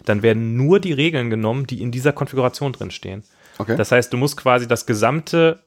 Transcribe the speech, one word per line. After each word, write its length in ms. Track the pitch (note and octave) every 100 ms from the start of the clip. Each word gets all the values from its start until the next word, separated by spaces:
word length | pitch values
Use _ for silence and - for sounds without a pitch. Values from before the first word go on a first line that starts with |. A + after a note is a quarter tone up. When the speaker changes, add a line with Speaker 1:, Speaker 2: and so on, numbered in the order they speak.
| -
Speaker 1:
dann 160 | G#2
werden 340 | A2+ A2 A2+ A#2
nur 240 | C#3 G3
die 120 | F#3+
Regeln 340 | D3 D#3+ D3+ A#2+
genommen, 360 | A2+ A2 B2+ C3+
die 160 | B2+
in 80 | A#2+
dieser 220 | B2 C#3
Konfiguration 600 | C#3+ C#3 C3+ B2 - C#3
drinstehen. 500 | B2 F#2+ - F#2 F#2+ - _ - -
Speaker 2:
Okay. 180 | G2+ A2+
Speaker 1:
Das 160 | G#2
heißt, 200 | B2+ A#2+
du 40 | B2
musst 200 | C#3+ -
quasi 280 | C3 B2 A#2+
das 200 | A#2 -
gesamte 760 | A2 A2+ D3+ D#3+ E3+ E3 D#3+